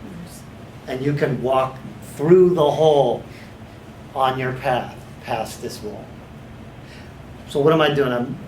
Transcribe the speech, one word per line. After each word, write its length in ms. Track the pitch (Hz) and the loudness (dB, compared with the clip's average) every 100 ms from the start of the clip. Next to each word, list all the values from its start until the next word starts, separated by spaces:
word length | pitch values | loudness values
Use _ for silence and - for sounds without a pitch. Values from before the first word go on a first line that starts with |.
| - 170 175 - - - - - - | -16 -14 -16 -16 -18 -18 -18 -18 -10
And 180 | 131 139 | -4 -2
you 80 | |
can 280 | 147 147 120 | 0 0 0
walk 360 | 120 131 131 - - - - - | 0 0 0 -4 -14 -16 -16 -4
through 400 | 143 185 180 175 | 6 8 8 6
the 160 | 147 | 4
hole 520 | 143 156 143 127 113 - - - - - - - - - 135 | 6 6 6 4 2 -6 -18 -18 -18 -20 -18 -20 -18 -12 0
on 240 | 131 131 | 0 2
your 140 | 127 | -4
path 420 | 127 139 123 - - - - | -4 -2 -2 -4 -12 -18 -16
past 380 | - 120 110 - | -6 -6 -6 -8
this 200 | 120 - | -12 -10
wall. 240 | 107 - - - - - - - - - - - - - - - - | -12 -12 -16 -18 -18 -18 -18 -18 -18 -18 -18 -18 -18 -18 -18 -18 -8
So 120 | 147 | 0
what 140 | 143 | 4
am 80 | 160 | 4
I 120 | 151 | 4
doing? 180 | 143 131 | 2 0
I'm, 260 | 123 123 - | 0 -4 -8